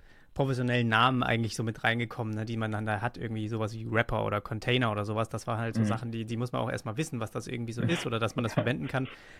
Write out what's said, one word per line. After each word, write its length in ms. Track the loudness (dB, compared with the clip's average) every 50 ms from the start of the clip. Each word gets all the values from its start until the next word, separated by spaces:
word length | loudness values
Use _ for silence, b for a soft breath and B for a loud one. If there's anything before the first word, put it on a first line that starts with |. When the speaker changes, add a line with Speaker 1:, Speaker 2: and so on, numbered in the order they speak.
| b b b b b b -2
Speaker 1:
professionellen 540 | 0 0 2 2 2 2 4 4 4 4
Namen 360 | 6 6 6 6 6 6 4 4
eigentlich 320 | 4 2 2 2 0 -2
so 80 | -2 -2
mit 200 | -2 -2 0 2
reingekommen, 520 | 2 2 2 0 -2 -4 -4 -4 -4 -4
ne, 100 | -4 -4
die 120 | -4 -2
man 140 | -2 -2 -2
dann 140 | -2 -2 -2
da 160 | -2 -2 0
hat, 160 | -2 -4 -4
irgendwie 300 | -6 -6 -4 -4 -4 -4
sowas 260 | -2 -2 -2 -2 -2 -4
wie 180 | -6 -4 0
Wrapper 340 | 2 2 4 4 2 0 0
oder 160 | 0 0 -2
Container 500 | -2 -4 -6 -2 0 2 2 4 4 2
oder 120 | 2 0 -2
sowas. 260 | 0 0 0 -2 -2
Das 180 | -4 -6 -4
war 100 | -2 -2
halt 180 | -2 -2 0 2
so 60 | 2
Speaker 2:
Mhm. 40 | 2
Speaker 1:
Sachen, 260 | 2 2 0 -2 -4
die, 140 | -6 -6 -4
die 120 | -4 -2
muss 140 | -2 -2 -2
man 100 | -2 -2
auch 100 | -2 -2
erstmal 260 | -2 -4 -4 -4 -4
wissen, 220 | -4 -4 -2 -4 -4
was 120 | -4 -4
das 160 | -6 -6 -6
irgendwie 260 | -6 -6 -6 -4 -4 -2
so 80 | 0
ist 240 | 0 0 2 0 0
oder 140 | -2 0 0
dass 160 | 0 0 0
man 80 | 0 -2
das 100 | 0 2
Speaker 2:
<laughs> 20 |
Speaker 1:
verwenden 320 | 2 2 2 0 0 -2
kann. 220 | -2 -2 -2 -2 B B B B B B